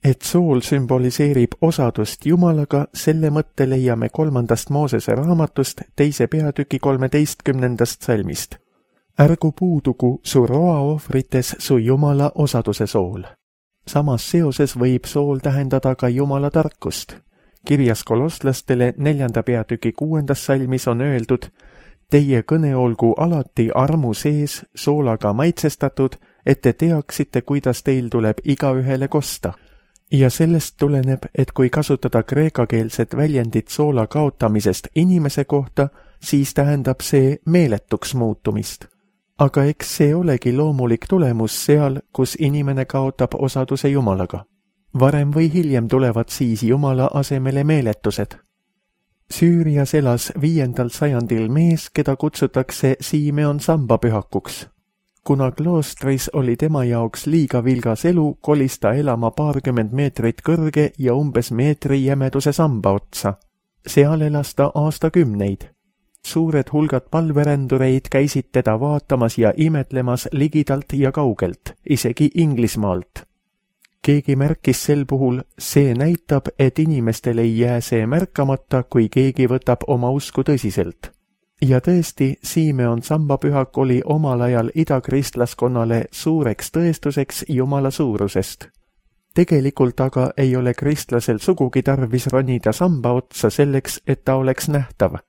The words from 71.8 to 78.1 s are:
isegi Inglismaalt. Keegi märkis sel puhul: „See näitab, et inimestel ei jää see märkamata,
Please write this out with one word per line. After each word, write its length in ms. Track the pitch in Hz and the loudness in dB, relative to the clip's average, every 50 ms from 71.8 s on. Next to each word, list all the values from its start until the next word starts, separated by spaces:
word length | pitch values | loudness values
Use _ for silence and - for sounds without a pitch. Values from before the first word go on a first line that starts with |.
| _ - | _ -2
isegi 420 | 151 123 - 120 120 - 147 151 - | -2 0 0 -2 0 2 0 2 2
Inglismaalt. 920 | 180 165 156 143 113 120 107 - 113 104 101 90 90 90 _ _ - - _ _ _ _ _ _ _ _ _ _ _ _ _ _ _ | 2 2 2 2 0 0 0 0 -2 -2 -2 -2 -4 -4 _ _ -20 -20 _ _ _ _ _ _ _ _ _ _ _ _ _ _ _
Keegi 340 | _ - 143 147 139 - 139 | _ 0 2 2 2 0 0
märkis 500 | 131 139 147 160 - _ - 127 - - | 0 2 0 -2 -2 _ 0 0 0 0
sel 200 | - 147 143 139 | 0 0 0 0
puhul: 360 | 127 139 135 135 127 123 127 131 _ _ - | -2 -2 0 0 0 0 -2 -6 _ _ -16
„See 340 | - - - 147 143 135 120 | -12 -2 2 2 2 2 2
näitab, 540 | 117 139 160 175 - _ _ 151 139 - - - _ | 0 0 0 0 -2 _ _ -2 -2 -2 -4 -2 _
et 200 | 135 131 - - | 0 0 2 0
inimestel 580 | 160 160 156 135 117 113 110 - - 123 117 117 | 0 0 0 0 0 0 -2 -2 -2 -4 0 0
ei 220 | 117 117 113 113 | 0 0 2 2
jää 220 | 120 120 123 120 | 0 0 0 -2
see 240 | 117 - - 113 110 | -2 -2 -2 -2 0
märkamata, 760 | 113 | 0